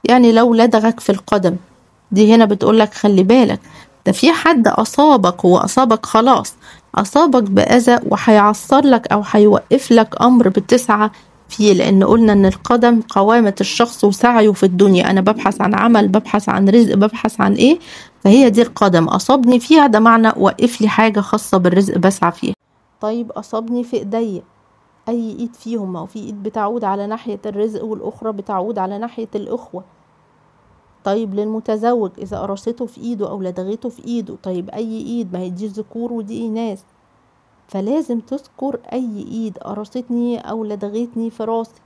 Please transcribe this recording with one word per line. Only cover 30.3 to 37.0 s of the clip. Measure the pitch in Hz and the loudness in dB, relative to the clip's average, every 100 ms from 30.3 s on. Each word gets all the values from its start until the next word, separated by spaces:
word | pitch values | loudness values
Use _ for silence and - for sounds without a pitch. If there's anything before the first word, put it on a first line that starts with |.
| _ _ _ _ _ _ _ | _ _ _ _ _ _ _
طيب | 196 202 220 | -6 -4 -4
للمتزوج | 196 208 220 220 214 233 240 196 - | -8 -6 -8 -6 -6 -4 -6 -6 -10
إذا | 190 196 | -14 -12
قرصته | 202 196 - 240 240 | -10 -10 -10 -10 -14
في | - | -12
إيده | 233 226 202 | -12 -10 -10
أو | 202 | -10
لدغته | 185 180 185 220 247 | -10 -10 -10 -10 -12
في | 233 | -16
إيده، | - 240 196 - | -10 -10 -10 -14
طيب | 190 185 185 | -12 -10 -12
أي | 208 226 220 220 | -12 -12 -12 -10
إيد؟ | 240 196 | -10 -10
ما | 180 | -10
هي | 185 | -12
دي | 180 214 | -12 -12
ذكور | 202 214 226 240 | -12 -14 -12 -10
ودي | 233 202 233 226 | -10 -12 -10 -8
إناث، | 214 226 196 _ _ | -8 -8 -10 _ _